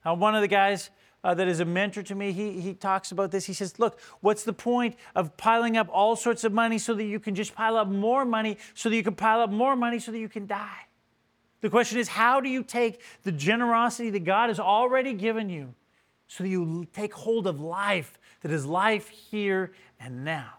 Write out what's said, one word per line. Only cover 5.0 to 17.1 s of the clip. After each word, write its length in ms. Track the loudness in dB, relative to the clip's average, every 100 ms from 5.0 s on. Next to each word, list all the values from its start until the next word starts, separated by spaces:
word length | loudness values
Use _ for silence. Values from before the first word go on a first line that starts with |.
| -4
of 200 | -2 -2 0
piling 400 | 2 4 4 2
up 100 | 2
all 260 | 4 4
sorts 280 | 4 0 0
of 80 | 0
money 260 | 2 2 0
so 160 | -2
that 100 | -2
you 140 | -2 -4
can 140 | -4
just 220 | -4 -6
pile 220 | -2 0 2
up 100 | 0
more 380 | 0 2 2
money, 320 | 2 0 -2 -4 -12
so 160 | -4 0
that 60 |
you 80 | 2
can 120 | 0
pile 240 | 0 2 4
up 100 | 2
more 260 | 2 2
money 240 | 2 0 -2
so 120 | -6
that 80 | -10
you 100 | -8
can 180 | -10 -8
die? 380 | -8 -8 -16 -20 _ _ _ _ _ _ _
The 80 | 2
question 280 | 2 2 -2
is, 120 | -2
how 300 | 2 4 4
do 100 | 0
you 140 | -4
take 380 | -4 -2 -2 -2 -20 -8
the 80 | -6
generosity 760 | 0 2 2 4 2 2 -2 -4
that 140 | -2
God 240 | 0 2 2
has 100 | 0
already 540 | 2 4 4 2 0
given 360 | -2 -2 -2 -4
you 240 | -6 -10 -16 _ _ _ _ _
so 160 | -8
that 60 | -2
you 320 | -2 -2 -4
l-, 40 | -8
take 200 | -8 -8